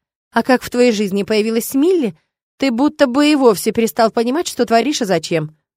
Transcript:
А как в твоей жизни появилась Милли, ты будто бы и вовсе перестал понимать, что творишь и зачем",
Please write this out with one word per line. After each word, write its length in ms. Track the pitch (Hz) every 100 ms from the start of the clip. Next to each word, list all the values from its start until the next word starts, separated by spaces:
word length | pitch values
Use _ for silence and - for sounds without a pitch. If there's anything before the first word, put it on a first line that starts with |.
| _ _ _
А 120 | 226
как 180 | 233 247
в 80 | -
твоей 220 | 240 247
жизни 320 | 208 208 196
появилась 500 | 190 214 220 226 -
Милли, 420 | 269 330 359 226 156 _ _ _ -
ты 120 | 269
будто 380 | 233 294 302 269
бы 240 | 254 294
и 40 | 302
вовсе 360 | 254 185 226
перестал 400 | 226 226 - 226
понимать, 360 | 247 233 294 349
что 180 | - 233
творишь 360 | 226 240 294
и 40 | 202
зачем", 520 | 170 160 165 151 _ _